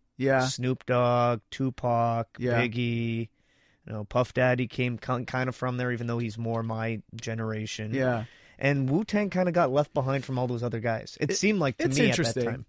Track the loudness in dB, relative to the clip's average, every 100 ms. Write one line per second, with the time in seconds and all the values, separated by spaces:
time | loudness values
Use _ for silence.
0 | _ -2 2 4 2 0 -2 -2 0 2
1 | 4 4 4 0 -4 -4 -4 -2 0 2
2 | 2 0 -4 -4 0 2 0 0 0 0
3 | -2 -2 -6 _ _ _ _ _ -12 -10
4 | -2 0 0 2 2 2 0 -2 -2 -2
5 | -4 -4 -4 -4 -4 -4 -4 -2 -2 -2
6 | -4 -4 -4 -4 -4 -4 -4 -4 -4 -6
7 | -10 -10 -8 -4 -4 -4 -6 -8 -4 0
8 | 0 0 -4 -14 -20 -2 0 2 2 2
9 | 2 0 0 2 2 4 4 2 2 0
10 | 0 -2 -2 -2 0 -2 -2 -2 -2 -4
11 | -6 -4 -2 2 2 2 0 0 0 4
12 | 4 4 0 0 -2 -4